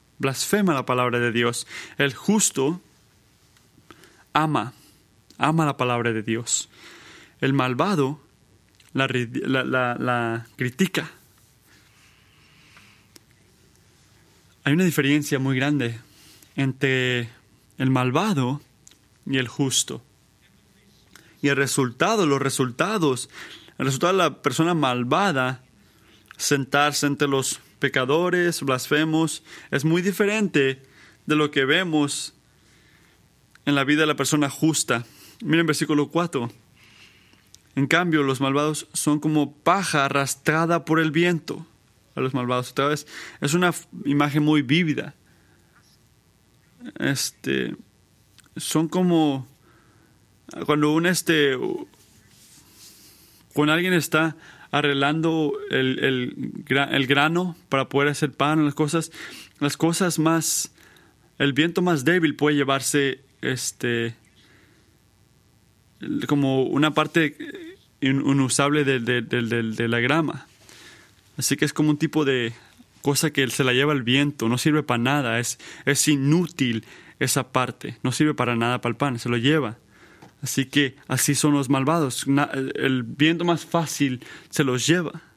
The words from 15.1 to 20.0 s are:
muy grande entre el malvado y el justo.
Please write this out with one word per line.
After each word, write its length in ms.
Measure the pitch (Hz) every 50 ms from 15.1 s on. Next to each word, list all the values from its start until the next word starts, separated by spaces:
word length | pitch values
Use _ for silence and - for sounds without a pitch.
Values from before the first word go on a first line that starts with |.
| 147 151 143 - 147 135
muy 160 | 131 135 135
grande 420 | 127 135 147 147 139 120 117 117 113 - - - - - - - - - _ -
entre 720 | 135 139 135 131 135 143 135 131 127 127 127 123 123 117 110 - - _ _ _ _ _ _ _ -
el 120 | 131 131
malvado 720 | 131 127 127 127 123 156 196 220 190 139 127 123 143 147 - _ _ _ _ - - _ _ _ _ _ -
y 120 | - 135 131
el 100 | 127 120
justo. 560 | - - 139 131 - - - - - 123